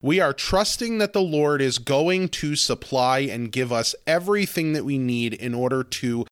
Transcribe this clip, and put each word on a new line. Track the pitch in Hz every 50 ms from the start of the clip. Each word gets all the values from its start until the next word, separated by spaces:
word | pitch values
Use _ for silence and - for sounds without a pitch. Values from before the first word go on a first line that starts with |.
| -
We | 135 156 185
are | 185 147 135
trusting | - - - - 185 214 208 - - 247 233 233
that | 220 208 202 -
the | 208
Lord | 190 175 151 147 147 147 147 143
is | 135 131 117 117
going | 117 - 139 139 156 175 185 185 185 180
to | - - - 147 147
supply | 147 - - 123 - - - - 127 123 127 131 135
and | 139 139 101 117 120 113 107
give | 127 127 123
us | 120 117 113 - - - _
everything | - 160 170 175 190 202 208 202 185 - 180 160 156 151
that | 151 101
we | 135 143
need | 135 131 123 123 120 117 117 110
in | - 110 123 120
order | 120 123 127 131 131 127
to | - - - - 123 117 117 117 -